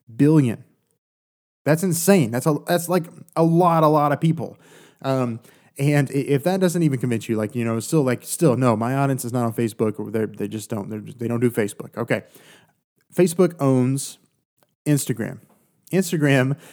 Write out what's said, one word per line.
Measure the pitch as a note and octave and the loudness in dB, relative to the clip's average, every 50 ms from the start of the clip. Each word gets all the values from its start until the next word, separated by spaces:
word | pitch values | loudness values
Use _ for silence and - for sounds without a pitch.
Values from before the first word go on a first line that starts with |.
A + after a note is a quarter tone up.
| _ - A2+ | _ -10 -2
billion. | A#2 C#3 D3 D#3+ D#3 C#3 A#2+ G#2 - - _ _ _ _ _ _ _ _ _ _ _ _ _ _ _ _ _ _ _ - | 2 4 6 6 6 4 4 0 -4 -8 _ _ _ _ _ _ _ _ _ _ _ _ _ _ _ _ _ _ _ 0
That's | - E3 D#3+ F#3 | 0 0 2 2
insane. | F#3+ E3 E3 - - G3+ F#3+ C#3 G#2+ A#2 | 0 -2 0 4 4 4 4 4 2 0
That's | A#2+ B2+ | -2 0
a, | D#3+ D3+ C#3+ - | 0 -2 -2 -2
that's, | - F3 F3 E3+ F3 | -2 -2 -2 0 0
like, | F3+ F3+ E3 - - - - _ - | -2 -2 -2 -4 -14 -20 -20 _ -2
a | D#3+ E3 | 0 2
lot, | E3 E3 E3+ F3+ F3 E3 E3 D#3+ | 2 4 4 4 4 4 4 4
a | D3+ | 4
lot | D3+ D3+ D3 D3 D3 | 4 4 2 2 0
of | D3 | 0
people. | - D#3+ D#3+ E3 A#2 - - - _ - - - - - _ _ - | 0 0 0 -2 -4 -10 -12 -16 _ -20 -20 -20 -20 -20 _ _ -6
Um, | C3+ C3+ C3 B2+ A#2+ A2+ A#2 _ - - _ _ _ _ | -4 -2 -2 -2 -4 -6 -8 _ -18 -20 _ _ _ _
and | - C#3+ D3 D3 C#3+ C#3 B2+ | -4 0 2 2 2 2 0
i-, | - | -2
if | C#3+ B2+ - C#3+ C3+ C#3 | -4 -2 0 0 0 0
that | F3 F#3 G3 | 0 -2 0
doesn't | F#3 F3+ D#3 F3 E3+ | 0 0 0 2 0
even | D3+ C3+ B2 | 0 0 0
convince | C3+ B2+ A#2 A2 - - | -2 -2 -2 -2 -2 -4
you, | A#2 | -2
like, | G#2+ G#2+ G#2 - | -2 -2 -4 -4
you | B2 A#2 | -4 -4
know, | A#2 A2+ A2+ | -2 -4 -4
still, | A2 - - D#3+ C#3 | -4 -2 0 0 2
like, | B2+ A#2+ A2+ - | 0 -2 -4 -6
still, | - - - E3+ D#3 A#2+ | -10 -4 0 2 2 2
no, | A2+ C3 B2+ A2+ | 4 2 2 2
my | G#2 A2+ A#2+ C3 | 2 0 -2 0
audience | C#3 C#3 C#3 C3+ B2 - | 0 0 0 -2 -2 -4
is | A#2+ A2+ | -4 -4
not | B2+ A#2+ | -2 -2
on | A2+ G#2+ | -2 -2
Facebook. | A#2+ A#2+ A2 - - A#2+ G#2+ G#2 - G#2+ G#2+ G2+ | -2 -2 -2 -2 -2 -2 -2 -2 -4 -8 -6 -4
They're, | A2+ A2 G2+ | -4 -4 -4
they | G#2 G#2 A2 | -6 -8 -8
just | G2+ G2+ A2 G#2+ - | -8 -8 -10 -10 -8
don't, | A#2 G#2+ G2 G2 | -8 -8 -8 -8
they're, | A2 G#2+ | -10 -12
they | G#2 G#2 G#2 - A#2 | -12 -14 -12 -8 -6
don't | A#2 A#2 A#2+ | -4 -2 0
do | B2 B2 | 0 0
Facebook. | A#2 - A2 G2+ - - - - - | 0 0 -2 -4 -4 -10 -16 -14 -8
Okay. | - A#2 - C#3 A2 - - _ - - - - - _ _ _ _ _ _ _ _ _ _ - | -8 -4 -4 -4 -4 -6 -10 _ -20 -20 -20 -20 -20 _ _ _ _ _ _ _ _ _ _ 0
Facebook | - F3+ F#3 E3+ - F#3 E3+ E3+ - | 0 2 2 2 2 0 0 0 0
owns | C#3+ C3+ C3 B2+ B2 B2+ C3+ C3+ - - - _ _ _ _ _ _ _ _ _ _ _ _ _ - | 0 2 2 2 2 0 -2 -4 -6 -10 -14 _ _ _ _ _ _ _ _ _ _ _ _ _ -2
Instagram. | D3+ D3 C#3 - - B2 G#2 A2 G2 E2+ G#2+ - _ _ _ _ _ _ _ _ - - | 0 0 0 0 -4 -6 -6 -6 -8 -8 -12 -18 _ _ _ _ _ _ _ _ -4 -2
Instagram | F3+ F#3+ F3+ - D#3+ C#3+ D3 C#3 C3+ B2+ C3 C#3+ - - - | -2 0 0 -2 0 2 2 4 4 2 0 -2 -6 -10 -20